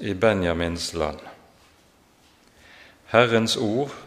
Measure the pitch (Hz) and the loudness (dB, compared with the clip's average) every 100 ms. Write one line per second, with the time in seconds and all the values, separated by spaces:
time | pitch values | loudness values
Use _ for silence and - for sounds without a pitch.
0 | 107 92 113 98 87 82 85 85 - 85 | -6 2 2 4 0 0 -2 -4 -6 -4
1 | 76 73 - - - _ - _ _ _ | -4 -4 -16 -20 -20 _ -20 _ _ _
2 | _ _ _ _ _ - - - - - | _ _ _ _ _ -20 -20 -20 -20 -20
3 | - 113 120 113 113 - 110 117 139 - | 0 4 4 4 0 0 -2 -2 -4 -8